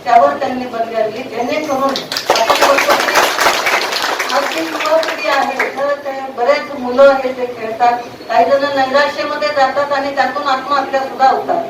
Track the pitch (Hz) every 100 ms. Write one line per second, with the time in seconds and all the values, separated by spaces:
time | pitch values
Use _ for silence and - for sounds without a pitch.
0 | - 233 285 - 269 254 247 226 226 226
1 | 214 226 254 226 254 302 302 269 269 262
2 | - - - - 226 277 - - 571 -
3 | 277 - - - - - - - - -
4 | - - - 269 - 320 320 311 320 320
5 | 320 - 302 277 - - - 262 285 285
6 | 277 269 262 - 247 294 285 269 247 254
7 | 277 269 254 254 247 226 220 226 240 240
8 | - - - 233 262 277 285 277 262 277
9 | 285 294 294 285 294 285 262 285 285 277
10 | 277 277 254 277 285 254 277 285 269 269
11 | 262 - 262 - - 349